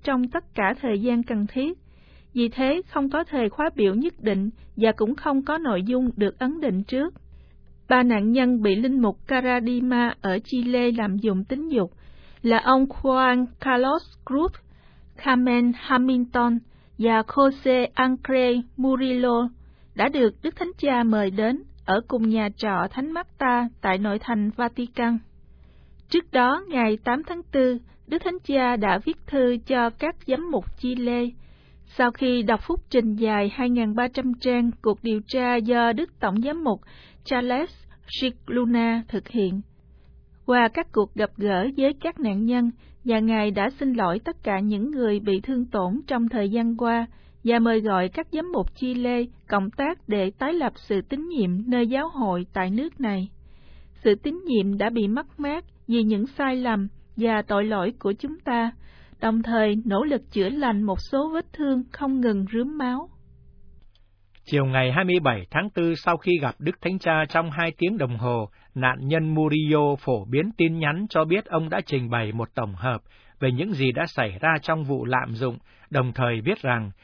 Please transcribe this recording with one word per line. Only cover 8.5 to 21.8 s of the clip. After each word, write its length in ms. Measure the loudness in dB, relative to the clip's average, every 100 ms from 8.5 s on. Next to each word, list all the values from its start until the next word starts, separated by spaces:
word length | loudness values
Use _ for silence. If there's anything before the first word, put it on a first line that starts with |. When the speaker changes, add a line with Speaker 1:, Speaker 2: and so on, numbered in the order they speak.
| 4
Speaker 1:
bị 120 | 2
linh 280 | 2 2 2
mục 140 | 2 0 -2
Caradima 840 | 0 0 0 0 0 2 2 0 -2
ở 180 | -2 -2
Chile 460 | -2 -2 0 2 2 0
lạm 180 | -2 0
dụng 280 | 0 0
tính 240 | -2 -6 0
dục 220 | 0 0 -6 -20 -20 -20 -4
là 160 | 2 2
ông 260 | 4 4
Juan 640 | 4 0 0 4 4 2 0 -4
Carlos 420 | 0 2 2 0 -4 -20
Cruz, 240 | -4 0 0 -2 -20 -20 -20 -20 -20 -6
Carmen 480 | 0 2 4 4 2 0
Hamilton 840 | 0 2 4 2 0 0 2 0 -4 -20 -20 -2
và 240 | 2 2
Jose 680 | 2 4 4 4 2 2 2
Angre 680 | 2 2 2 0 2 4 2 -2 -2
Murillo 720 | 0 2 2 2 2 2 0 -6 -20 -20 -14
đã 140 | -2 0
được 260 | 4 2 2
Đức 140 | -8 -6
Thánh 140 | -8 -2
Cha 240 | 0 2
mời 280 | 2 2 0
đến 320 | 0 0 -2 -8 -14